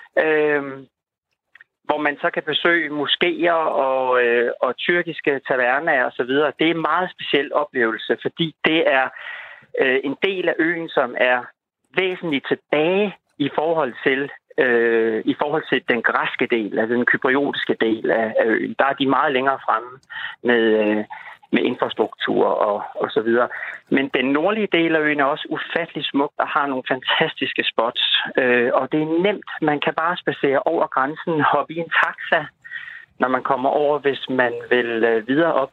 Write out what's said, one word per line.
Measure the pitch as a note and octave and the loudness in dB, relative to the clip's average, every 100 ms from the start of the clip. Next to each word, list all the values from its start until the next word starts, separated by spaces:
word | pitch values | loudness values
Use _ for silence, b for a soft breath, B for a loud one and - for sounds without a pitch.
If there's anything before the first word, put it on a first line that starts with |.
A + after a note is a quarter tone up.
| B - | B 0
øh, | D#3 D3+ D3+ D3 C#3 C3+ C3+ _ _ _ _ _ _ - _ _ - | 2 2 2 0 -2 -10 -16 _ _ _ _ _ _ -20 _ _ -6
hvor | D3+ | -2
man | D3 C#3+ | -2 -2
så | E3+ | -2
kan | - | -2
besøge | D#3 C#3+ F3 E3+ D3+ D3 | -2 0 2 2 0 -4
moskéer | C3+ - F3 D#3+ E3+ E3 D#3+ - C3+ | -4 0 0 0 0 2 0 0 0
og, | C3 B2+ B2 | 0 2 2
øh, | A#2+ A#2+ A#2+ - | 4 2 0 0
og | B2+ - | -2 -2
tyrkiske | - F3 E3+ D3+ D#3 C3+ - | 0 0 -2 -4 -2 -2 0
tavernaer | C3 B2 C3+ E3 C#3 B2 | 0 2 0 2 0 0
og | |
så | - | -2
videre. | B2 C#3 D3+ - | 0 2 0 2
Det | D#3+ | 0
er | |
en | E3 D#3 | 0 -2
meget | E3 F#3 | -2 -2
speciel | - - C#3+ C#3+ | -6 -2 -2 0
oplevelse, | D3 D3 C3 A2+ A2 - A#2 | -2 -2 0 0 -2 -4 -4
fordi | - - E3 - E3 | -4 -4 -4 -2 0
det | D#3+ D#3+ C3+ | 2 2 2
er, | C3 B B B B B B - | 0 B B B B B B -2
øh, | C3+ C3 | 2 2
en | C#3 C3+ | -2 -2
del | G3 F#3+ E3+ | -2 0 0
af | E3 | 0
øen, | D#3+ E3+ D#3+ | 0 -2 -4
som | - B2 - | -2 -2 0
er | B2+ B2 A#2 - _ _ _ F3 | 2 2 -2 -16 _ _ _ -2
væsentligt | F#3 F3+ E3+ C#3 - | -2 -2 -2 -4 -2
tilbage | B2+ _ D3 D#3+ F#3+ G#3 - _ - | -6 _ 0 2 2 0 -4 _ -4
i | C#3 - | -2 0
forhold | D#3 D#3+ C3 A2 C#3+ | 0 0 -2 -2 -2
til, | C3+ C#3 - _ - | 0 -2 -10 _ 0
øh, | C3 A#2+ A#2 A2+ A2+ A2 C3 | 2 4 4 4 2 0 -2
i | B2+ | -2
forhold | D3 D#3 - | -2 -2 0
til | C3 - | -2 0
den | A#2+ | 0
græske | A#2 A#2+ D3+ - B2+ A#2 | 0 0 -2 -2 0 0
del, | G2+ - | 0 -2
altså | A2+ A#2+ | 0 2
den | A#2+ | 2
kypriotiske | - C3+ C3 C#3+ - - A2+ | 2 2 2 0 -2 -4 0
del | A2+ A2 B2 | 0 0 0
af, | A2+ A2 G#2+ | 0 2 2
af | A2 | 2
øen. | A2 A2 A2 | 0 0 0
Der | C3+ | 0
er | |
de | C#3 C3+ | 0 0
meget | C3 D3+ | 2 2
længere | B2+ C#3 C3 - | 0 0 0 0
fremme | A2 A#2+ C3 B B B B | -2 -4 -16 B B B B
med, | B2 A#2 A2+ G#2+ | 2 4 4 4
øh, | G#2+ G#2+ G#2 B B B _ | 2 0 -2 B B B _
med | A#2+ | 0
infrastruktur | - B2 B2 - G#2+ - - G#2 G2+ | 0 0 -2 -2 -4 -2 -2 2 2
og, | F2 G#2+ G2+ - - | 2 0 0 -4 -6
og | A#2 | -4
så | - | -2
videre. | A2 A#2 A#2 B B B - | 0 2 0 B B B -2
Men | C#3 C#3 | -2 0
den | C#3 B2+ | 0 0
nordlige | C#3+ F3 A3 G3+ | 2 0 0 0
del | E3+ E3 D#3+ | 2 2 2
af | |
øen | D3+ D3 | 2 2
er | |
også | C#3 D#3 - | 0 -2 -6
ufattelig | D3+ - E3 E3+ D#3+ C3+ | -8 -4 -4 -4 -6 -4
smuk | C#3 D3 - | -2 -2 -2
og | B2 | -2
har | D#3 C#3+ | 0 0
nogle | C3 - | -2 -4
fantastiske | C3 - - D#3 - C3 - - | -4 -2 0 0 -2 -4 -2 -2
spots. | - A#2 - - C3 - - | 0 -2 0 0 0 0 0
Øh, | B2+ B2 A#2+ | 2 4 4
og | - C3 | 2 0
det | D#3 | -2
er | D#3 E3 | 0 2
nemt. | G3 G3 - - | 0 -2 -8 -4
Man | D#3 D3 | -2 0
kan | - | 0
bare | D#3 E3 F3+ | 0 -2 -2
spacere | - C#3 C#3+ C3+ | -4 -2 0 2
over | - E3 D#3 | 0 0 0
grænsen, | C3+ C3+ D#3+ - D#3 | 0 -2 -2 -4 0
hoppe | C#3 D3 C3+ | 2 2 0
i | D#3+ | -6
en | E3 - | -2 0
taxa, | E3 - - E3 D3 - B B B B B - | 0 -2 0 0 0 -12 B B B B B -2
når | B2+ | 0
man | B2+ | 0
kommer | - C3+ C3+ | 0 0 2
over, | D3+ D3 D3 | 2 2 2
hvis | C#3 B2+ - | 0 -2 -2
man | C3 B2 A#2 - | 0 0 -2 0
vil, | B2 A#2 A#2 | 2 2 2
øh, | A#2 A2+ A2 | 2 2 2
videre | C#3 E3 | 2 2
op | C3 C3+ | 2 -2